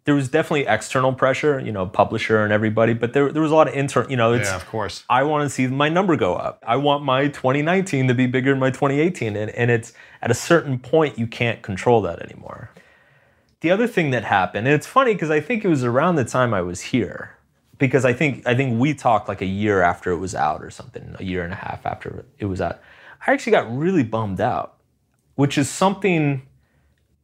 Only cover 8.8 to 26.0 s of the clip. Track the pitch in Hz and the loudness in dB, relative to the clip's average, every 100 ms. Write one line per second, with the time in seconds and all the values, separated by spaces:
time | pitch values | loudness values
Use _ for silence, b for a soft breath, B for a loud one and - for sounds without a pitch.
8.8 | 143 139 165 180 113 104 107 - 120 117 | 0 2 0 -2 -6 -4 -6 -2 0 0
9.8 | 113 B B B 113 120 - 170 147 127 | -2 B B B -4 -2 2 2 2 -4
10.8 | - 160 151 - 117 - 120 107 - 92 | 0 2 2 -2 -6 -2 -2 -2 -8 -2
11.8 | - 117 92 85 - - - - - - | 2 4 2 -6 -12 -16 -16 -16 -18 -20
12.8 | b b b b b b b _ 160 196 | b b b b b b b _ 0 2
13.8 | 240 220 156 123 101 101 92 104 117 147 | 2 0 0 -2 2 2 2 0 2 2
14.8 | - 262 269 208 156 151 151 240 208 147 | 2 2 2 2 0 0 0 -2 0 2
15.8 | 123 120 170 170 123 131 123 101 90 90 | 2 2 2 2 0 0 0 0 -2 -6
16.8 | - 127 87 - - - _ _ _ - | -4 -2 -2 -6 -16 -20 _ _ _ -2
17.8 | 135 135 127 123 156 120 123 123 135 113 | 0 4 2 2 0 -2 0 0 0 0
18.8 | 143 147 131 107 - 101 95 98 107 98 | 0 0 0 0 -2 -6 -6 -2 0 2
19.8 | 87 87 - 85 92 64 73 82 90 - | 2 0 -4 -4 -4 -4 -2 -4 -8 -18
20.8 | - - 80 - 95 90 87 92 - - | -18 -18 -16 -12 -6 -6 -6 -8 -10 -8
21.8 | - - 50 50 - _ 101 92 85 - | -8 -8 -10 -14 -16 _ -6 -4 -6 -8
22.8 | B B B B - 285 - 202 110 123 | B B B B -2 -2 2 2 2 -2
23.8 | 165 185 113 113 110 92 110 82 - _ | 0 0 0 -2 -4 -2 -2 -2 -6 _
24.8 | _ _ _ _ _ - 139 151 127 - | _ _ _ _ _ -2 0 2 -2 2
25.8 | 190 202 | 0 2